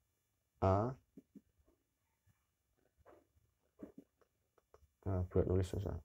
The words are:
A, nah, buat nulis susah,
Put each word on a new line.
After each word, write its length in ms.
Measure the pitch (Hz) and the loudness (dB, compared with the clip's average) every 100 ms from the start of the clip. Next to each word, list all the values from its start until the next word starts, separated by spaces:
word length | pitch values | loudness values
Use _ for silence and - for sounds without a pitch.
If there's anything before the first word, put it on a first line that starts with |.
| _ _ _ _ _ - | _ _ _ _ _ 0
A, 320 | 95 95 117 131 _ - - - _ _ _ _ _ _ _ _ _ _ _ _ _ _ _ _ - - _ _ _ _ _ - - - - _ _ _ _ _ _ - _ _ 95 | 4 4 2 -6 _ -20 -20 -20 _ _ _ _ _ _ _ _ _ _ _ _ _ _ _ _ -20 -20 _ _ _ _ _ -20 -18 -18 -20 _ _ _ _ _ _ -20 _ _ -4
nah, 160 | 92 92 | -2 0
buat 160 | 92 - | 2 2
nulis 240 | 92 92 | 2 0
susah, 240 | 98 101 82 | -4 -6 -6